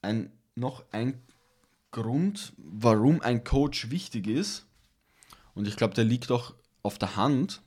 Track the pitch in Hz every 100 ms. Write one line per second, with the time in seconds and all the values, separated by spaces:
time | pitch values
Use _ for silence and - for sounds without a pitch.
0 | 98 110 - - _ - 127 131 - 107
1 | 123 131 - _ _ _ _ _ _ -
2 | 110 131 185 202 - - 76 101 117 110
3 | 120 160 117 120 - 139 143 - 113 156
4 | - 120 98 123 202 - - _ _ _
5 | _ _ _ - _ - 104 104 113 107
6 | 113 120 - 120 - - _ _ 202 -
7 | 98 98 120 135 143 -